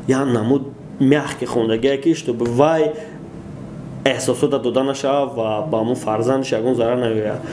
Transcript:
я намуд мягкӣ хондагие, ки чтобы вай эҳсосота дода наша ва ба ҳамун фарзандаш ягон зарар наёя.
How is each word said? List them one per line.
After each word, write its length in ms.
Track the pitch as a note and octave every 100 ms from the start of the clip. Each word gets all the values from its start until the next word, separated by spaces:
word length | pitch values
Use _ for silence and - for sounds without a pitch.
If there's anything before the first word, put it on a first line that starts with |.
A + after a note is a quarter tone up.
| -
я 160 | C3 C#3
намуд 380 | A2+ A2+ C#3 - - - -
мягкӣ 460 | C3+ D3 C#3 - A#2+
хондагие, 520 | A#2+ A2+ A2+ C3+ C#3
ки 160 | E3
чтобы 320 | D#3+ - A#2 A#2+
вай 480 | A#2+ D3+ D#3+ D3+ - - - - - - - - - - - C3+
эҳсосота 520 | B2 - A#2+ C#3+ C3+
дода 240 | A#2+ A#2+
наша 420 | C3+ C3+ C3+ C#3+ C3
ва 420 | A#2 A2 G#2+ -
ба 60 | A2
ҳамун 180 | A2+ B2
фарзандаш 560 | A2 A2 A#2+ C3+ B2+
ягон 240 | A2 A#2+ A#2+
зарар 220 | A#2 B2+
наёя. 380 | A#2 A2 G#2+ A2 -